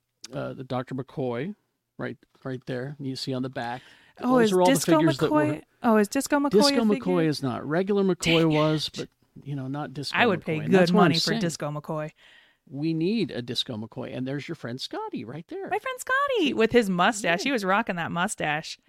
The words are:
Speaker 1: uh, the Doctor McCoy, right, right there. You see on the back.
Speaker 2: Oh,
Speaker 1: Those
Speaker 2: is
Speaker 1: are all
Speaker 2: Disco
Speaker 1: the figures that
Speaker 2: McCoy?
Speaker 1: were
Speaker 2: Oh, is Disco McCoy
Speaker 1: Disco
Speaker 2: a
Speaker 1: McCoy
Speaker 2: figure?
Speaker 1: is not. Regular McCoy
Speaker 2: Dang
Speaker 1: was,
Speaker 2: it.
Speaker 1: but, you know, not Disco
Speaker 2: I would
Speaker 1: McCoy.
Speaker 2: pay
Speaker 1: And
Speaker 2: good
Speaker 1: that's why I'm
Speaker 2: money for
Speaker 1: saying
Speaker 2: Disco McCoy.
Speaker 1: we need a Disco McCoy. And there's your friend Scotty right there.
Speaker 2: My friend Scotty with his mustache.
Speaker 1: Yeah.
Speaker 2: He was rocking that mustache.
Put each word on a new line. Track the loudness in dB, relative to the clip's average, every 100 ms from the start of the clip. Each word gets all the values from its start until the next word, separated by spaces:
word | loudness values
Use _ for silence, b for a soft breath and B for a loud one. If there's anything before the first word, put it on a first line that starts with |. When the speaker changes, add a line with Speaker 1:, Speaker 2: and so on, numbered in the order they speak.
| _ _ -14
Speaker 1:
uh, | -10 -8
the | -10
Doctor | -6 -6 -6
McCoy, | -8 -8 -6 -4 -4 -6 -10 _ _ _ -12
right, | -10 -12 _ _
right | -10 -10 -8
there. | -8 -8 -8
You | -8 -8
see | -6
on | -4
the | -4
back. | -6 -8 -8 -14 b b b
Speaker 2:
Oh, | 2 4
Speaker 1:
Those | 6
Speaker 2:
is |
Speaker 1:
are | 6
all | 6
Speaker 2:
Disco | 4 4
Speaker 1:
the | 4
figures | 4 2
that | 2
Speaker 2:
McCoy? | 2 2 -2
Speaker 1:
were | -10 _
Speaker 2:
Oh, | 2 4
is | 4
Disco | 0 0 2
McCoy | 4
Speaker 1:
Disco | 4 4 4
Speaker 2:
a | 2
Speaker 1:
McCoy |
Speaker 2:
figure? | 2 2 2
Speaker 1:
is | 2 0
not. | -2 -4 -2
Regular | -2 0 2
McCoy | 2 2 2 4
Speaker 2:
Dang | 4
Speaker 1:
was, | 4 2 2 -2
Speaker 2:
it. | -8
Speaker 1:
but, | -12 _ _ -16 -10
you | -8
know, | -6
not | -6 -8 -8
Disco | -4 0
Speaker 2:
I | 2
would | 0
Speaker 1:
McCoy. | -4
Speaker 2:
pay | -4
Speaker 1:
And | 4
Speaker 2:
good | 4
Speaker 1:
that's | 6
why | 6
I'm | 6
Speaker 2:
money | 4
for |
Speaker 1:
saying | 0 -2
Speaker 2:
Disco | -2 -4 -6
McCoy. | -8 -8 -8 -8 -12 b b b b -14
Speaker 1:
we | -6 -2
need | 0 0 0 -2
a | -4
Disco | -6 -6 -6 -6
McCoy. | -8 -10 -10 -8
And | -6
there's | -6 -8
your |
friend | -10 -10 -10
Scotty | -10 -10 -8 -10 -10
right | -12 -12
there. | -10 -6
Speaker 2:
My | -6
friend | -6 -8
Scotty | -2 0 0 0 0
with | 0 2
his | 2 2
mustache. | 2 0 0 -2 -2
Speaker 1:
Yeah. | -2
Speaker 2:
He |
was | -2 0
rocking | 0 0 -6
that | -4
mustache. | -4 -4 -4 -4 -4 -6 -14